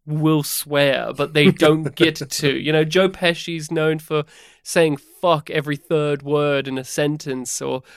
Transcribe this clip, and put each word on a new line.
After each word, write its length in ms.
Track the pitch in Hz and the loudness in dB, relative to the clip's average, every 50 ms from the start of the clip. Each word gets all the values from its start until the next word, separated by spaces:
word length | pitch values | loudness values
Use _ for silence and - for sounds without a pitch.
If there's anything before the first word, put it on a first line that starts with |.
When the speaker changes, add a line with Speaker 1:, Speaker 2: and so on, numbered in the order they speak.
| _ | _
Speaker 1:
will 380 | 147 151 156 151 156 156 151 147 | -6 -2 0 2 4 2 2 0
swear, 680 | - - - - 143 147 143 143 139 131 123 113 117 127 | -2 -6 -8 -6 -2 0 2 4 4 2 0 -2 -4 -4
but 200 | 143 143 139 151 | -4 -4 0 2
they 180 | 151 151 190 | 4 6 6
don't 420 | 170 - 165 151 156 160 156 139 - | 6 6 4 4 4 2 0 -4 0
Speaker 2:
<laughs> 80 | - 165 | 2 2
Speaker 1:
get 120 | 160 156 | 2 2
to. 420 | - 151 - - - 151 139 135 | 0 -6 -8 -6 -2 -2 0 0
You 140 | 135 143 147 | -2 -2 0
know, 140 | 156 156 160 | 2 2 2
Joe 240 | 156 160 180 190 185 | 2 2 2 2 2
Pesci's 600 | 190 - 185 170 170 170 - 175 170 160 151 - | 0 -2 -2 -2 -2 -2 -6 -10 -8 -8 -8 -6
known 300 | 165 160 156 160 156 156 | -2 0 0 0 0 -2
for 240 | - - 160 151 147 - - - - - _ _ - | -4 -4 -4 -4 -4 -6 -10 -20 -20 -20 _ _ -12
saying 300 | - - 180 165 160 143 | -2 2 2 2 2 2
"fuck" 520 | - - _ - - - 175 165 147 - - | -2 -8 _ -10 -2 0 2 2 0 0 -4
every 240 | - 156 139 151 143 | -4 -4 -4 -4 -6
third 480 | 139 _ - 170 151 147 147 147 139 143 | -6 _ -2 -2 0 0 0 -2 -4 -2
word 440 | 143 147 147 147 147 143 139 135 | -2 0 0 0 0 0 -2 -2
in 100 | 139 131 | -4 -6
a 60 | 131 127 | -8 -8
sentence, 760 | - - - 147 147 151 151 - 147 131 127 123 - - - | -6 -4 -2 -2 -2 -2 -4 -6 -8 -8 -6 -6 -8 -8 -6
or 220 | 135 135 131 131 - - - | -6 -6 -6 -6 -8 -12 -20